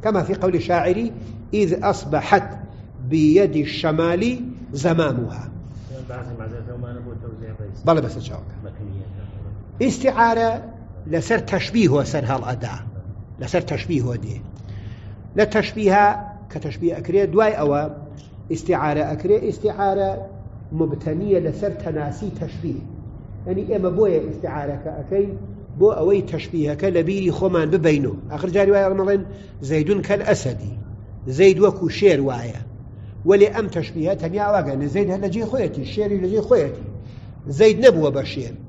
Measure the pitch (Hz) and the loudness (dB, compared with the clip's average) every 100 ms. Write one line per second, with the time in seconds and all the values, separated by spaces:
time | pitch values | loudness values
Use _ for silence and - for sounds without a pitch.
0 | 214 208 160 196 185 170 - 175 160 185 | 2 0 0 0 2 2 2 2 2 2
1 | 233 - - - - 208 196 180 196 - | 0 -6 -12 -14 -4 2 2 2 2 0
2 | 139 147 - 202 - - - - - - | 0 -2 4 4 4 -10 -14 -14 -16 -10
3 | 127 160 151 165 196 151 143 - 165 156 | -2 4 6 6 6 2 -2 -2 0 2
4 | 165 175 226 247 247 - - 139 160 165 | 2 2 0 -2 -8 -10 -10 -2 2 2
5 | 156 120 113 - - - - - - 127 | 2 0 -4 -6 -10 -12 -14 -14 -14 -14
6 | - 127 127 117 110 117 120 123 120 120 | -12 -10 -10 -10 -10 -10 -10 -10 -10 -10
7 | 120 - 120 110 113 98 107 - - 160 | -10 -10 -12 -12 -12 -10 -10 -4 2 2
8 | 123 - - 92 - - - - 104 98 | 2 -6 -10 -10 -12 -14 -14 -12 -10 -10
9 | - - - - - - - - 254 - | -10 -12 -12 -12 -12 -12 -14 -2 -2 2
10 | 262 254 233 226 226 226 - - - - | 0 4 4 4 2 0 -8 -16 -16 -14
11 | - 165 - 226 - 190 - 233 190 143 | -4 -2 2 0 0 -2 0 4 4 4
12 | 131 156 117 131 123 123 117 - - - | 2 -2 0 -2 -2 -6 -6 -8 -10 -12
13 | - - - - 131 180 165 139 - 156 | -14 -14 -14 -10 -2 -2 -2 -6 -2 -2
14 | 123 120 - - - - - - - - | 0 -4 -6 -8 -10 -14 -12 -12 -12 -14
15 | - - - - 208 220 - - 208 196 | -14 -14 -8 2 2 2 0 2 4 6
16 | 208 208 - - - - 151 - 170 160 | 6 4 -6 -14 -12 -8 -8 -2 -2 -2
17 | 139 180 196 170 220 214 151 143 151 - | 0 2 4 4 2 2 0 0 -2 -8
18 | - - - - - 160 - 160 151 147 | -14 -16 -18 -18 -8 -8 0 0 2 0
19 | 147 151 185 208 220 - 214 208 202 196 | 0 -2 2 2 2 -2 -2 0 0 2
20 | 190 196 - - - - - 156 165 147 | 0 -2 -8 -14 -14 -14 -8 -2 -2 -2
21 | - 156 202 185 160 - 202 - 175 151 | -4 -4 2 2 2 -2 -4 -4 -6 -4
22 | 147 - 135 120 160 - 170 131 - - | -4 -6 -8 -6 -8 -6 -6 -6 -8 -12
23 | - - - - - 190 214 214 185 170 | -14 -14 -14 -12 -6 -4 -2 0 0 2
24 | 214 175 131 - 165 139 143 139 156 160 | 4 4 0 -6 -6 -6 -6 -6 -8 -10
25 | 139 196 202 196 - - - - 196 208 | -4 0 0 -4 -12 -14 -12 4 4 4
26 | 160 202 - 160 - 170 147 147 196 180 | 4 2 2 -6 -4 -2 -2 0 0 2
27 | 160 196 185 - 190 180 156 185 160 147 | 2 0 0 2 2 2 2 4 4 4
28 | 135 101 - 151 185 180 196 202 196 196 | 2 -4 -8 -6 -2 2 6 6 4 2
29 | 190 196 196 - - - 135 156 151 202 | 2 2 0 -12 -16 -12 -2 0 2 2
30 | 160 202 208 202 131 117 - - - - | 2 0 2 2 2 -6 -8 -10 -10 -14
31 | - - 127 131 196 180 202 196 170 - | -14 -12 -8 6 8 8 4 4 -2 4
32 | 202 151 135 120 117 - - - - - | 6 6 2 -2 -6 -8 -10 -14 -16 -16
33 | - - 160 202 208 214 208 170 156 165 | -16 -6 4 6 6 4 -2 -2 -4 -2
34 | 160 196 165 190 202 208 143 135 143 190 | -2 -2 -2 -2 2 2 2 -2 -2 0
35 | 202 190 196 185 220 262 190 - 131 - | 0 0 -2 -2 -2 -2 -2 -2 -6 -2
36 | 208 202 180 214 202 247 143 - - - | 0 0 0 0 4 4 4 -4 -12 -12
37 | - - - - - 139 220 196 254 170 | -14 -16 -18 -16 -10 6 6 10 8 8
38 | 151 135 131 - 117 - | 4 0 -4 -6 -8 -12